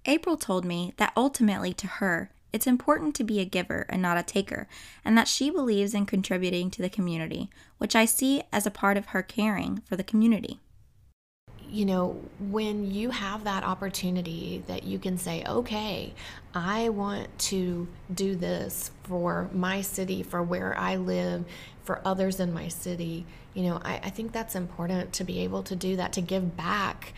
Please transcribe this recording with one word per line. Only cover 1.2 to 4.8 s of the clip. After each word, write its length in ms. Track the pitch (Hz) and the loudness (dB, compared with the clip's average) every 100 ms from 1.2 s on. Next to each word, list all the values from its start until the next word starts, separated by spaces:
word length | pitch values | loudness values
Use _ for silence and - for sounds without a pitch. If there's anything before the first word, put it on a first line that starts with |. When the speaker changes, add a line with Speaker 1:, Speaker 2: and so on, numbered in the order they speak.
| 269 277 214 196 185 | 4 6 4 4 0
Speaker 1:
to 120 | 180 190 | -2 -6
her, 440 | - 196 165 190 - - | 0 2 2 -2 -10 -6
it's 140 | 214 262 | 0 4
important 480 | 247 - 311 311 | 4 6 4 4
to 100 | 285 | 0
be 160 | 226 208 | 2 2
a 40 | |
giver 400 | 185 185 175 - - | 2 0 0 -2 0
and 100 | 180 | 0
not 160 | 180 170 | 2 2
a 60 | |
taker, 440 | 175 196 190 - - - | 2 0 0 -4 -8 -14